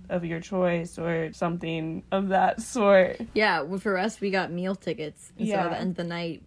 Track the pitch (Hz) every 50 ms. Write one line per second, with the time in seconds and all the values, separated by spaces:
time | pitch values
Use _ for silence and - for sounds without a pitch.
0 | - - 185 180 170 165 170 165 175 - 196 185 180 175 175 170 165 175 - -
1 | 165 170 170 165 160 156 - - 180 170 170 170 170 165 165 160 160 160 160 185
2 | - - 190 196 196 190 190 185 185 180 - - 226 - - 254 202 202 202 190
3 | 185 - - - 233 - - 214 214 208 180 160 139 160 190 196 - 214 196 180
4 | 190 226 - - 202 202 185 190 175 - 165 175 180 190 202 185 - 175 156 151
5 | 156 151 - - - - - - 226 220 202 196 180 165 170 - 180 185 175 -
6 | 170 170 170 170 170 165 156 - -